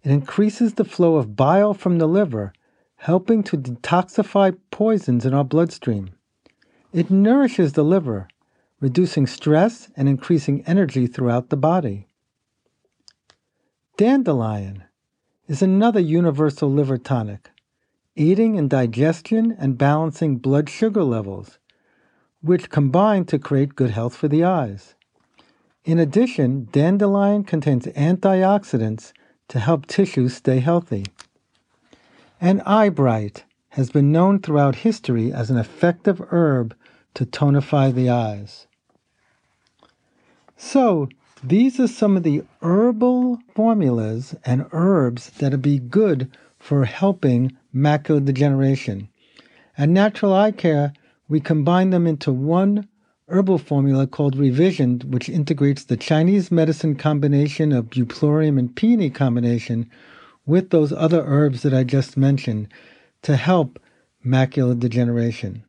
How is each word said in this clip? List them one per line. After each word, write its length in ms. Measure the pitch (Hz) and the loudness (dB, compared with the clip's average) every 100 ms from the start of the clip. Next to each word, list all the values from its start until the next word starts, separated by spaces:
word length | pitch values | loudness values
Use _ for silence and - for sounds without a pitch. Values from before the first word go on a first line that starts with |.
It 80 | 143 | 0
increases 600 | 143 139 - 208 - 233 | 0 0 0 0 0 -2
the 120 | - | 0
flow 300 | 214 - 170 | -4 0 2
of 220 | 160 110 104 | 2 -2 0
bile 360 | 135 190 208 | 2 2 2
from 240 | 202 185 170 | 0 -2 0
the 100 | 160 | 0
liver, 440 | 190 190 113 98 _ _ _ _ _ | 0 -2 -4 -8 _ _ _ _ _
helping 460 | - 185 185 226 | -2 -2 2 0
to 140 | 202 156 | 0 -6
detoxify 960 | 127 120 - 175 185 - 208 202 196 185 _ | -6 -10 -2 0 0 -4 -2 2 0 0 _
poisons 560 | - 214 214 - 123 | -4 0 0 0 -2
in 80 | 127 | 0
our 120 | 139 | -2
bloodstream. 640 | 135 151 170 - - 104 95 - _ _ _ _ _ _ _ | 0 0 -2 -4 -6 -6 -8 -18 _ _ _ _ _ _ _
It 180 | 170 165 | -4 0
nourishes 640 | 190 208 269 262 - 156 | 2 4 4 2 0 0
the 100 | 143 | 2
liver, 440 | 151 190 143 104 95 _ _ _ _ _ | 2 2 0 -8 -10 _ _ _ _ _
reducing 440 | 135 123 180 - | -2 0 0 0
stress 640 | 135 - 151 151 214 233 - | -2 -2 0 2 2 -2 -20
and 140 | - 139 | -4 -2
increasing 540 | 135 - 165 143 143 - | -2 0 -2 0 -6 -2
energy 400 | 185 160 135 123 | 0 0 -2 -4
throughout 420 | 127 123 120 127 | -2 -2 -2 -4
the 80 | 143 | -2
body. 500 | 151 180 135 98 - _ _ _ _ _ _ _ _ _ _ _ _ _ _ _ _ _ _ | 0 0 -2 -10 -14 _ _ _ _ _ _ _ _ _ _ _ _ _ _ _ _ _ _
Dandelion 880 | - 220 269 233 135 110 104 98 98 - _ _ _ _ _ - | 0 2 2 0 -2 -2 -6 -8 -14 -20 _ _ _ _ _ -10
is 140 | 143 | -2
another 400 | 190 190 233 214 | 2 2 2 2
universal 680 | 165 165 170 139 151 147 147 | 0 2 0 0 -2 0 -2
liver 280 | 139 135 127 | 0 0 -4
tonic, 540 | - 127 107 101 _ _ _ _ _ _ _ - | -2 -4 -4 -12 _ _ _ _ _ _ _ -2
aiding 360 | 151 190 226 | 0 2 2
in 120 | 208 143 | 0 0
digestion 880 | 139 120 110 156 170 - 220 226 220 | 0 0 0 0 -2 -2 0 0 -2
and 180 | 139 120 | -4 0
balancing 600 | 139 151 160 143 160 123 | 0 2 -2 -2 -2 -2
blood 300 | 131 143 151 | 0 0 -2
sugar 360 | - 220 208 | -4 -2 0
levels, 560 | 147 113 98 95 98 _ _ _ _ _ _ _ _ _ | -2 -2 -6 -12 -16 _ _ _ _ _ _ _ _ _
which 300 | 156 180 - | -2 -2 0
combine 520 | - 139 170 208 202 | 0 2 2 2 0
to 140 | 165 143 | -2 -4
create 380 | - 139 139 | -2 -2 -2
good 160 | - 127 | -2 -2
health 240 | 107 120 | -2 -6
for 120 | - 151 | -4 -2
the 160 | 151 | 0
eyes. 520 | 175 180 117 101 _ _ _ _ _ _ _ _ _ _ | 2 0 -4 -8 _ _ _ _ _ _ _ _ _ _
In 140 | - 165 | -2 0
addition, 680 | 151 196 247 - 127 135 110 | 2 2 0 0 -2 -2 -2
dandelion 720 | 139 160 196 202 202 202 208 | 0 2 2 2 2 2 0
contains 420 | 202 160 147 127 | -2 -2 0 -2
antioxidants 1300 | - - 151 185 196 185 185 202 196 123 110 110 - _ _ _ _ | -2 -2 0 2 2 2 2 0 -2 -4 -4 -6 -12 _ _ _ _
to 100 | 127 | -4
help 260 | 110 156 | -2 -2
tissues 500 | - - 190 - 123 | -2 -2 0 0 -2
stay 240 | - - 131 | -2 -2 0
healthy. 460 | 131 170 170 104 98 _ - _ _ _ _ _ _ _ _ _ _ _ | 2 -2 -2 -8 -8 _ -20 _ _ _ _ _ _ _ _ _ _ _
And 220 | 175 196 | 0 0
eyebright 800 | - 208 208 147 131 110 104 - _ _ _ | 2 2 2 2 0 0 -4 -12 _ _ _
has 220 | - 127 | -4 0
been 200 | 151 143 | 2 4
known 280 | 160 190 202 | 4 4 2
throughout 380 | 180 147 139 135 | 0 2 2 0
history 540 | 226 220 - 120 117 | -2 -2 -4 -2 -2
as 200 | 127 113 | -4 -2
an 60 | 123 | -2
effective 600 | 113 - 175 175 - 185 - | -2 0 0 2 -2 -2 -2
herb 440 | 175 160 131 113 - _ _ _ | 0 2 0 -4 -10 _ _ _
to 100 | - | -8
tonify 720 | 120 - 143 139 139 147 135 | -8 0 2 2 2 2 2
the 160 | 127 127 | 2 0
eyes. 560 | 123 110 101 104 - _ _ _ _ _ _ _ _ _ _ _ _ _ _ _ _ _ _ _ | 0 -2 -8 -16 -20 _ _ _ _ _ _ _ _ _ _ _ _ _ _ _ _ _ _ _
So, 520 | _ - 269 240 170 139 _ _ _ | _ -2 2 2 2 -2 _ _ _
these 360 | 131 190 254 247 | 0 2 2 2
are 80 | 247 | -2
some 300 | - 208 190 | 0 2 2
of 60 | |
the 180 | 165 147 - _ | 0 -2 -6 _
herbal 760 | 165 190 240 220 247 254 247 240 _ | 0 2 2 2 0 2 0 -4 _
formulas 800 | - 226 214 143 117 107 113 135 - | -2 0 2 2 0 -2 -6 -10 -12
and 220 | - 127 - | -4 -4 -2
herbs 580 | 160 180 185 127 123 - - | 0 2 2 0 -4 -14 -4
that 140 | 139 | -2
would 100 | 139 | 0
be 160 | 143 143 | 0 -2
good 580 | 123 202 214 143 135 _ _ _ | 0 0 2 0 -4 _ _ _
for 280 | - 143 | -2 0
helping 680 | 123 - 196 190 143 120 127 - _ | 0 0 -2 0 0 0 0 -6 _
macular 520 | 127 147 151 147 151 | -2 0 0 0 0
degeneration. 840 | 139 131 143 135 135 135 - 98 101 _ _ _ _ _ _ - | 0 0 0 2 0 0 -4 -8 -12 _ _ _ _ _ _ -2
At 100 | 147 | 2
Natural 460 | 180 208 208 202 | 4 2 0 0
Eye 180 | 190 214 | 2 2
Care, 400 | 208 170 147 143 143 _ _ - | 0 0 0 -2 -6 _ _ -4
we 100 | 151 | -4
combine 520 | 143 156 147 180 190 | 0 0 2 2 2
them 160 | 180 170 | 2 0
into 260 | 147 - | -2 -2
one 560 | 127 143 175 196 208 202 _ _ _ _ | -2 0 0 2 -2 -6 _ _ _ _
herbal 320 | 180 190 175 | -2 2 0
formula 480 | - 143 139 135 135 | 0 0 2 0 -2
called 280 | - 143 | -2 -2
Revision, 640 | 131 139 127 185 170 123 123 | 0 0 2 0 2 -2 -2
which 240 | 131 127 - | -4 -6 -4
integrates 540 | 160 143 147 143 139 | -4 -4 0 0 0
the 120 | - | -4
Chinese 560 | 120 - 156 170 202 180 | -6 0 2 2 2 0
medicine 440 | 170 160 151 160 | 0 0 0 -4
combination 760 | 143 156 147 143 143 143 147 151 | -2 -2 0 2 2 0 0 0
of 200 | 131 113 | 0 -2
buplorium 680 | 131 120 - 151 151 156 139 | -4 -4 -2 0 2 2 0
and 180 | 123 | -2
peony 360 | - 220 240 160 | -2 0 2 0
combination 760 | - 135 120 120 120 - 117 117 - - - - _ - | -2 -2 0 0 -2 -4 -6 -6 -14 -20 -20 -20 _ 0
with 240 | 175 185 | 0 2
those 200 | 165 147 | 0 0
other 300 | - 160 170 | 0 0 0
herbs 380 | 143 143 151 123 | 2 2 2 0
that 140 | 147 | 0
I 80 | 131 | 0
just 340 | 127 139 - - | 2 0 -2 0
mentioned 560 | 135 139 - 107 104 - - _ _ _ | 2 0 -2 -6 -8 -16 -20 _ _ _
to 140 | - | -2
help 440 | 139 170 180 139 - _ _ _ _ | -2 2 0 0 -8 _ _ _ _
macular 520 | 123 131 131 143 123 120 | -2 0 0 0 -2 0
degeneration. 840 | 120 117 120 120 117 117 101 101 | -2 0 0 0 -2 -4 -12 -12